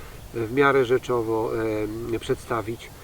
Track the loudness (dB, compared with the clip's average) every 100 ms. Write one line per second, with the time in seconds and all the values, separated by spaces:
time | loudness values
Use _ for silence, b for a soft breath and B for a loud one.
0 | B B B -6 -2 4 6 6 4 2
1 | 2 0 2 0 0 0 0 -2 -2 -4
2 | -4 -4 -2 -4 -2 -4 -4 -8 -12 B